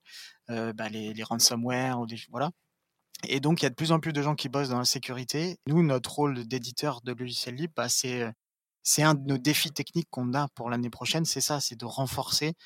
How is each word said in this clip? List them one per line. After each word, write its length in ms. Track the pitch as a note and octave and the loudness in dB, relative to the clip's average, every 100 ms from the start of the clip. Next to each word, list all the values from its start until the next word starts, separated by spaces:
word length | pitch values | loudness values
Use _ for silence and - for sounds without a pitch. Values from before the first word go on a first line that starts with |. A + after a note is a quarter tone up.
| - - - - - | -16 -20 -18 -20 -8
euh, 220 | A#2 A2+ | -4 -4
bah, 160 | A2 A2 | -4 -6
les, 240 | A2 G#2+ | -6 -6
les 80 | A2 | -6
ransomware 760 | A2 A#2 - A#2+ A#2+ B2 C3 B2 | -4 4 4 4 2 0 0 -2
ou 80 | A2+ | -4
des, 120 | A2+ - | -8 -8
voilà. 200 | A#2+ D3 - _ _ _ _ _ - - | -2 -2 -2 _ _ _ _ _ -12 -2
Et 100 | C3+ | 2
donc, 240 | C#3 E3 | 4 4
il 20 | |
y 20 | C#3+ | 4
a 40 | |
de 60 | B2 | 2
plus 160 | D#3+ | 4
en 80 | E3 | 4
plus 120 | D#3+ | 4
de 80 | D3 | 0
gens 140 | C#3+ | 0
qui 140 | D3 C#3 | 0 -2
bossent 220 | C3 C#3+ | -2 0
dans 100 | B2 | 0
la 40 | |
sécurité. 720 | B2 C#3 - B2+ B2 D3 F3 F3 - | 0 0 -4 -6 -4 -2 -2 -4 2
Nous, 120 | D#3+ | 4
notre 280 | E3 C3 - | 6 4 0
rôle 320 | - D3 B2+ | 0 0 0
d'éditeur 580 | A2+ B2+ A#2 - D3 A#2+ | -2 -4 -4 -4 -4 -4
de 100 | B2 | -6
logiciels 420 | A#2+ B2 A#2+ - | -6 -6 -6 -6
libres, 180 | B2 E3 - | -6 -6 -4
bah, 120 | A#2+ | 0
c'est, 340 | - B2+ B2 | 0 0 -2
euh, 100 | A#2 A2+ _ _ _ _ | -4 -6 _ _ _ _
c'est 220 | - - | 0 4
un 100 | D3+ | 6
de 100 | D3 | 6
nos 140 | C3+ C#3 | 2 2
défis 320 | C3 D3+ E3 | 2 2 0
techniques 380 | - C#3 E3+ D#3+ | -4 -2 -2 -2
qu'on 240 | - B2 | -2 -2
a 140 | C3+ C#3+ - | 0 -2 -4
pour 140 | A#2+ | -4
l'année 200 | A#2+ A#2+ | -2 -4
prochaine, 340 | - A#2+ D#3+ | -4 -2 0
c'est 160 | E3 C3+ | 0 0
ça, 200 | - D3 | 0 0
c'est 180 | - A#2 | -2 -6
de 60 | |
renforcer 680 | A#2+ B2 C3 - C3 - D3+ E3+ | -6 -2 -2 -2 -2 0 0 -4